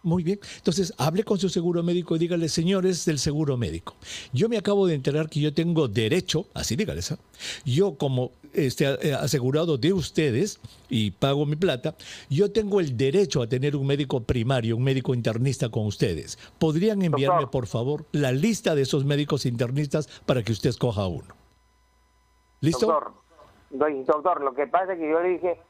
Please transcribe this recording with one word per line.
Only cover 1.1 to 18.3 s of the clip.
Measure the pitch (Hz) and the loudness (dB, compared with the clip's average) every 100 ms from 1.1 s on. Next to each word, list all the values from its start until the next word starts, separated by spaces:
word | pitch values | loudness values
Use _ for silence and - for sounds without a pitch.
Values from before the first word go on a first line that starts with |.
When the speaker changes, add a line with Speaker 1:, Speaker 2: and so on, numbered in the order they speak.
| 175 220 | 0 0
Speaker 1:
con | 202 | 0
su | 185 | 0
seguro | 185 170 170 | 0 0 0
médico | 170 175 165 165 | 0 0 0 0
y | |
dígale, | 170 175 160 | 0 0 0
"Señores | - 165 196 185 180 | 0 2 2 2 0
del | - 147 | 0 0
seguro | 165 147 151 131 | 0 0 0 0
médico, | 104 82 - - - - - | -2 -4 -10 -18 -16 -14 -6
yo | 123 220 | 0 2
me | 226 | 2
acabo | 190 202 190 | 2 2 2
de | 151 | 2
enterar | 131 147 156 | 0 0 -2
que | 147 | 0
yo | 147 | 0
tengo | 143 165 160 135 | 2 2 2 2
derecho", | 104 110 175 180 156 - | 2 2 0 0 -4 -4
así | - - 117 | -10 -4 -2
dígale, | 208 143 - | -2 -4 -6
¿ah? | 156 _ - - - - | -10 _ -16 -12 -8 -2
"Yo | 131 196 143 | 2 2 0
como, | 147 127 123 - - | -2 0 -2 -8 -6
este, | - 135 - 139 | 0 0 2 0
a-, | 135 | 2
eh, | 156 | 0
asegurado | 139 131 147 123 147 170 139 | 0 0 0 2 0 0 2
de | 143 | 2
ustedes | 196 139 - 156 113 208 - - - - | 0 0 0 2 2 0 -4 -18 -20 -4
y | 113 104 | -2 -2
pago | - 139 143 147 | 0 0 2 0
mi | 151 | 0
plata, | 180 127 160 - - - - | 0 0 -6 -8 -18 -18 -4
yo | 139 202 | 0 2
tengo | 214 208 202 | 2 2 0
el | 160 117 | 0 0
derecho | 135 175 196 147 | 2 2 2 0
a | 117 | 0
tener | 127 143 143 | 0 0 0
un | 139 | 0
médico | 143 135 135 | 0 0 -4
primario, | 113 127 117 135 113 117 | 0 0 2 0 0 0
un | |
médico | 135 131 123 | 0 0 0
internista | 123 113 110 135 131 123 | 0 0 0 -2 0 -2
con | 113 107 | 0 -2
ustedes. | - 117 80 - - - _ | 0 -2 -2 -8 -14 -18 _
¿Podrían | 160 151 214 202 | 0 2 2 2
enviarme, | 180 143 143 175 | 0 2 2 2
Speaker 2:
Doctor. | 135 | 0
Speaker 1:
por | 135 113 | -4 -2
favor, | 117 123 151 - | -4 -4 -6 -4
la | 151 135 | -2 0